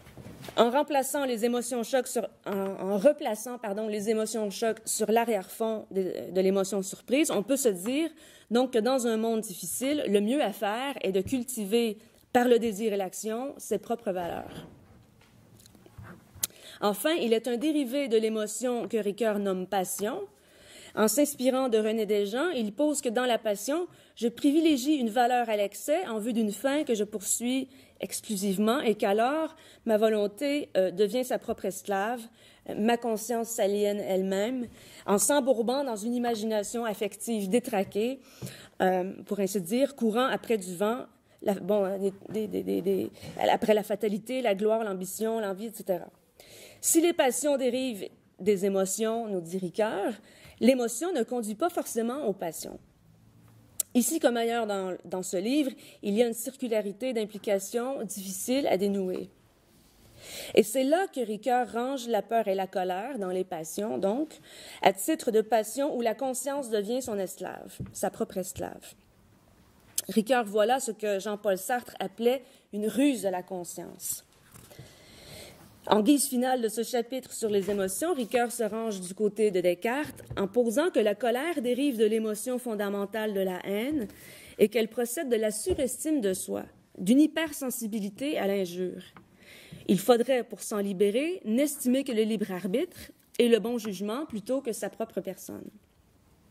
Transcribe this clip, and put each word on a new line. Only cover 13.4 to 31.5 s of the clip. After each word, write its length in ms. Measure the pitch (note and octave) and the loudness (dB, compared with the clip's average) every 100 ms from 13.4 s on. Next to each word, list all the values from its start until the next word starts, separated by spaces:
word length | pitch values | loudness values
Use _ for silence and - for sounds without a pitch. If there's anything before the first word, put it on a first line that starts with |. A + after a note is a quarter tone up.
| C4+ - | -6 -10
ses 200 | - G3+ | -4 -4
propres 340 | - A#3 A3 | -2 -6 -4
valeurs. 560 | F3+ E3+ - - - - - - - - _ - - - - - - - - - - - - - - - - | -4 -4 -6 -8 -12 -16 -20 -20 -20 -20 _ -20 -20 -20 -20 -20 -20 -20 -20 -20 -20 -20 -10 -10 -10 -20 -2
Enfin, 320 | G#3 - D#4 | -2 0 0
il 200 | E4+ A3+ | 2 2
est 140 | A3+ B3 | 2 0
un 100 | A#3+ | -2
dérivé 500 | D4+ D4+ B3+ C#4+ C4+ | 0 0 0 -2 2
de 100 | A3 | 2
l'émotion 720 | A3 A3 G#3+ - B3 A#3+ G3+ | 2 -2 -4 -4 -4 -2 -2
que 100 | A3+ | -2
Ricoeur 420 | G3+ - A3+ G3+ | -2 -2 0 0
nomme 280 | G3 F#3 F#3 | 0 -2 -2
passion. 520 | G3+ F3+ - G3+ E4+ G4+ - _ - - - - - | -2 -2 -2 -4 -4 -8 -14 _ -20 -20 -20 -10 0
En 120 | G#3+ | 2
s'inspirant 600 | C#4 D4 - B3+ B3+ C4 | 4 2 2 2 2 4
de 80 | A3 | 2
René 280 | G#3+ A3 G3+ | 2 0 0
Desjeans, 460 | G#3 G3+ A#3+ F4 C4+ | 0 0 0 0 0
il 180 | G#3+ | -2
pose 280 | G#3+ D4+ C#4+ | 0 0 2
que 80 | B3 | 0
dans 160 | A3 B3+ | 0 2
la 120 | A3+ | 2
passion, 500 | A3 G3+ - D#4 F4 - - - | 0 -2 -2 -2 -4 -10 -20 -4
je 120 | A#3 | -4
privilégie 680 | A#3 D4 D4+ D#4+ C#4 C4+ D4+ | 2 4 6 6 4 2 2
une 140 | A#3 | 2
valeur 400 | A3 A#3+ B3 A#3 | 4 4 4 2
à 80 | G#3+ | 0
l'excès 500 | G3+ - - D#4+ E4 | 0 -2 0 0 0
en 120 | A3 | -4
vue 140 | A3 | -2
d'une 180 | A3+ G#3+ | 0 0
fin 320 | - C4+ C#4+ | 0 0 0
que 120 | D4 G#3+ | 0 0
je 80 | |
poursuis 640 | G#3 G#3+ - - A#3+ C4 C4 - - - | -2 -4 -4 -2 0 -2 -4 -10 -20 -10
exclusivement 800 | - - - G3+ G3+ F#3 G#3+ C4 | -8 -8 -6 -2 0 2 2 2
et 160 | A#3 G#3 | 2 2
qu'alors 600 | G#3+ G#3 A#3+ D#4 D#4+ - - - A3+ | 2 4 2 2 -4 -8 -20 -8 0
ma 120 | G#3+ | 4
volonté, 720 | A3 G#3+ G3+ G3+ C#4+ D4 - F#3+ | 4 2 0 -2 -2 -2 0 2
euh, 140 | F#3 | 2
devient 320 | F3 G#3 B3 | 4 2 2
sa 160 | B3+ G#3+ | 0 -2
propre 260 | - | -4